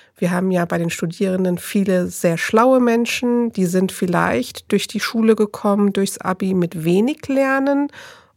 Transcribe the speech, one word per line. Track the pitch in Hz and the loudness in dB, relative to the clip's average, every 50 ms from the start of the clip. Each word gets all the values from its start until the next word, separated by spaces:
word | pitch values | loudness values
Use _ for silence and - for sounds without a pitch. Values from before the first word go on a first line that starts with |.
| - _ _ | -20 _ _
wir | - - 175 | -4 -2 -2
haben | 175 180 185 190 | 0 0 0 0
ja | 185 180 170 | 0 0 0
bei | 170 - 170 | 0 -2 -2
den | 170 170 | -2 -2
Studierenden | - - - 165 165 - 202 190 185 185 185 180 180 175 | -4 -4 -6 -6 -4 -4 -2 -2 0 0 0 0 -2 -2
viele | - - - 208 196 202 185 180 180 180 | -4 -4 -2 0 0 2 2 0 0 -2
sehr | - - - 175 165 165 | -6 -2 -2 0 0 0
schlaue | - - - 214 233 262 262 254 | -2 0 2 4 4 6 4 4
Menschen, | 247 233 226 233 233 220 - - 254 240 240 240 240 233 - | 4 4 2 2 0 0 -2 -2 -2 0 0 0 0 -2 0
die | - 185 | 0 0
sind | 170 175 185 190 185 - | 0 2 0 0 0 -2
vielleicht | - 190 180 175 170 170 180 - 247 240 - - - - - 214 | -4 -4 -2 0 0 0 0 0 -2 -4 -6 -10 -14 -6 -2 -2
durch | 196 - | -2 -2
die | - - 208 | -2 -6 -6
Schule | - - - 226 220 220 220 | -6 -4 -2 0 4 4 4
gekommen, | 214 214 208 - - - 208 202 208 202 202 190 | 4 2 -2 -2 -4 0 0 2 2 2 2 2
durchs | 196 196 196 - - | 0 -2 -2 -4 -6
Abi | - 185 190 185 196 190 190 | -4 -4 -4 -2 -2 -2 0
mit | 185 170 170 - 170 156 | 0 0 -2 -2 -4 0
wenig | 170 175 196 214 262 302 - - - | 2 2 4 2 2 0 -4 -4 -2
Lernen | 269 269 269 269 269 269 269 277 277 277 285 285 - - - - - - _ _ _ | 0 0 2 2 0 0 0 0 0 0 0 -2 -6 -12 -20 -20 -20 -20 _ _ _